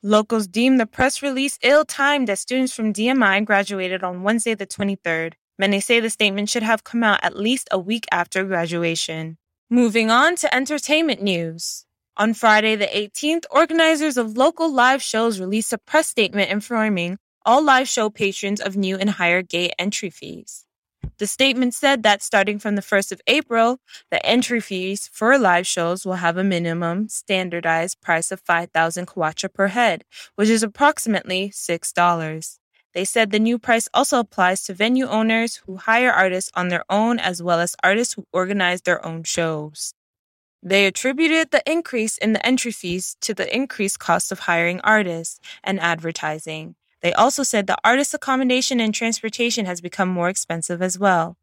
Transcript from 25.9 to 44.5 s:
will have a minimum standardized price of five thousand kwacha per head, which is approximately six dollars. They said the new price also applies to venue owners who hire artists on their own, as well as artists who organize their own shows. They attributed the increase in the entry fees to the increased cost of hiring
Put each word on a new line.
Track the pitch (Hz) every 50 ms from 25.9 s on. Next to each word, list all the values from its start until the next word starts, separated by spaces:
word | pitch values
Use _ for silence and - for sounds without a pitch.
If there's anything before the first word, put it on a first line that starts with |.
| 180 190 -
will | 190 185
have | 180 175 170 170
a | 180 190
minimum | 196 185 170 170 170 165 170 175 165 170 190 214 220
standardized | - - - - 202 185 185 180 170 170 165 165 165 165 165 185 - _
price | _ - 170 165 170 -
of | 190 185
five | _ - 170 165 175 -
thousand | _ 160 165 165 170 180 180
kwacha | - - 190 160 156 156 - - 190 _
per | - 196
head, | 196 190 247 240 220 170 - - _ _ - - - _
which | - 208 214
is | 226 220 220
approximately | 214 208 - 277 294 302 - - 226 214 180 - - 185 185 196 202
six | - - - - 170 170 - -
dollars. | - - 175 175 175 170 160 156 156 160 160 - - _ _ _ _ _ _ _ _
They | 175 196
said | - - 240 226 208
the | 202 214
new | 220 226 240
price | 240 - - 233 226 - -
also | - - 285 - - 247
applies | 233 _ _ - 185 180 190 196 -
to | - 190
venue | 175 208 226 247 262 269
owners | - - 220 220 220 220 226 233 233 - - _
who | - 185
hire | 190 - - 220 240 254 254
artists | - - 190 190 180 185 185 - _
on | - 180
their | 180 175 170 - _
own, | 190 208 220 233 240
as | 233 - 185 180 170
well | 170 175 175 165
as | 170 175 - - -
artists | 180 196 220 247 - -
who | - - _
organize | - 180 185 185 202 202 185 175 180 185 _
their | 180 175 - -
own | 165 165 165 165
shows. | - - - 170 165 160 151 151 151 151 - - - - _ _ _ _ _ _ _ _ _ _ _ _ _
They | - 180 190 202 202
attributed | 190 190 - - 262 269 269 320 320 320 320 320 262
the | - 285 - -
increase | 320 339 330 - - 233 214 220 - -
in | - 214 220
the | 196 -
entry | 240 262 247 - 240
fees | 214 - - 180 175 185 185 - - _
to | - - 214
the | - 185 - -
increased | 233 269 262 - - 208 196 - -
cost | - - 170 170 - -
of | 196 -
hiring | - -